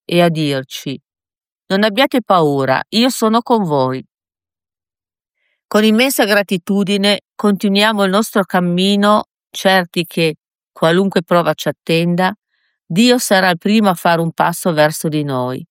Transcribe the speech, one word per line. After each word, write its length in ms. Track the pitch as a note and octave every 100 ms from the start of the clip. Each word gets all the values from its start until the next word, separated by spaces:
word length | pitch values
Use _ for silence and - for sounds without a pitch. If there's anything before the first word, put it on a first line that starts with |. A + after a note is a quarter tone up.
e 180 | - F3
a 60 | F3
dirci: 680 | D#3 D3+ C#3 C3 - - C3 _ _ _ _ _ _ -
"Non 160 | G3
abbiate 400 | A3 G3+ C4+ C4
paura, 580 | - F#3 D3+ C#3+ C3 C3 -
io 180 | A3 B3
sono 340 | - A3 A3
con 220 | - A#3
voi". 360 | F3+ D3 B2+ C3 - _ _ _ _ _ _ _ _ _ _ _ _ _ _ _ -
Con 160 | G#3
immensa 420 | G#3+ G#3+ C4 C4
gratitudine 1000 | A3 G#3 G3+ F#3 - G3 G3 G3+ G3+ G3+ _
continuiamo 680 | - G#3 G3 G#3 G3 G#3+ A3
il 60 | G3
nostro 340 | G3 A3+ A3
cammino, 800 | F#3 F#3 F3+ F3 F#3+ G3+ G3+ G#3+ - _ _
certi 540 | - G3 F#3+ F3 -
che, 320 | E3 - D#3+ D3+ _ _ _
qualunque 540 | - E3 E3+ G3 F3+
prova 280 | E3+ F3 E3
ci 120 | D#3 -
attenda, 640 | - - E3 E3+ F3 F#3 G#3 _ _ _ _ -
Dio 320 | E3+ B3 B3
sarà 320 | - F#3+ F#3
il 80 | E3+
primo 300 | G#3+ A3 G#3
a 60 |
fare 260 | E3+ F3+ E3
un 100 | E3
passo 420 | - E3 F3 F#3+
verso 360 | D#3 D3+ D#3 E3+
di 160 | D3+
noi 420 | D3 C3 B2+ C3 E3+